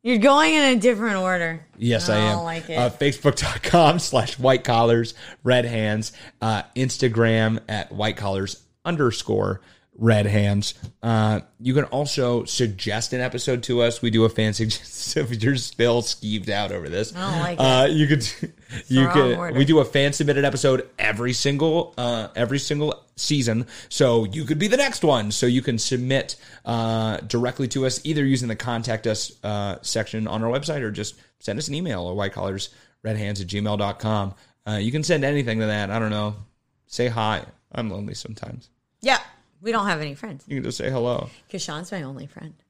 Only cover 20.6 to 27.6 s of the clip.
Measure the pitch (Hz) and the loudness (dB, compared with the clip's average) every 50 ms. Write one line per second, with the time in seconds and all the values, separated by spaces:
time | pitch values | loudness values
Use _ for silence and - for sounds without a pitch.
20.6 | - 139 131 123 - - _ - 104 107 107 104 120 127 123 - - 139 143 139 | 2 2 2 2 0 -6 _ -2 -2 0 0 0 -2 -2 -2 0 0 0 0 2
21.6 | 156 165 156 170 170 - - - 123 120 120 113 107 - - 110 120 117 135 139 | 2 2 2 0 -2 -2 -6 -4 -4 -2 -2 -4 -6 -8 -4 -4 -2 0 -2 -4
22.6 | - - 151 147 151 151 - - _ _ _ - - - 151 143 123 117 110 117 | -2 -2 -2 -2 -2 -2 -4 -6 _ _ _ -8 -4 0 0 0 0 0 0 -2
23.6 | 123 - - - - - - - 147 123 117 117 110 95 101 160 143 113 156 147 | -2 -4 -10 -20 -16 -10 0 2 4 4 6 4 2 0 -4 -6 -4 -2 -2 0
24.6 | 196 214 233 269 285 269 226 - - 151 135 117 104 104 104 - 131 123 123 127 | 2 2 2 2 2 0 -2 0 2 4 4 4 2 -2 -2 0 2 2 2 2
25.6 | 123 - 120 110 - - 131 123 123 127 135 135 - - - _ - - - - | 0 0 -2 -2 -2 -2 -2 -2 0 0 0 -2 -2 -4 -12 _ -18 -20 -20 -14
26.6 | _ 117 117 117 113 113 113 113 110 110 104 - - 107 - 120 120 120 - - | _ -4 -2 -2 0 0 0 0 0 -2 -4 -6 -6 -2 -2 0 0 -2 -2 -4